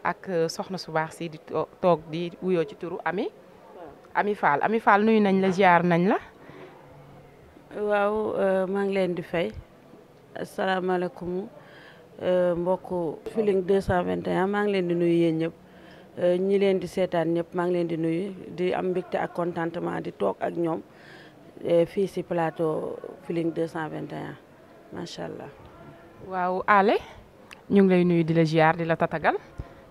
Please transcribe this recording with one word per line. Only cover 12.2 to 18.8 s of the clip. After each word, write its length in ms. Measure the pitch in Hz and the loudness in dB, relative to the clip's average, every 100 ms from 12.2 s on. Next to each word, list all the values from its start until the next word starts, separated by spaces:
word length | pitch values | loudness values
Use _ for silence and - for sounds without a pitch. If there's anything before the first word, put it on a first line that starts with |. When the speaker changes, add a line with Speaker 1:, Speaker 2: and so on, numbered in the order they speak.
Speaker 2:
euh, 320 | 180 180 180 | 0 2 2
mbokku 640 | 170 175 185 - 180 165 - - | 0 0 -2 -2 -4 -4 -6 -8
Feeling 300 | 220 208 190 | -2 2 2
deux 160 | 180 196 | 2 2
cent 220 | 190 180 | 2 0
vingt 220 | 180 175 175 | 0 -2 -2
et 20 | 175 | 0
un, 100 | 190 | 0
maa 160 | 208 | 0
ngi 80 | 208 | 0
leen 160 | 196 175 | 0 0
di 60 | |
nuyu 180 | 170 170 | 2 2
yéen 240 | 170 170 160 | 4 2 2
ñëpp. 140 | 165 - - - - - - - | -2 -6 -20 -20 -20 -20 -16 -2
Euh, 180 | 180 180 | 0 2
ñi 200 | 190 196 | 2 2
leen 200 | 196 190 | 2 0
di 80 | 175 | -2
seetaan 480 | - 180 175 160 | -2 0 0 0
ñëpp, 200 | 170 170 | 0 -2
maa 120 | 180 175 | -2 0
ngi 60 | |
leen 120 | 180 170 | 0 -2
di 80 | 165 | -2
nuyu, 380 | 165 165 202 185 - 170 | -2 -2 -4 -10 -12 -4
di 160 | 180 | -2
am 160 | - | 0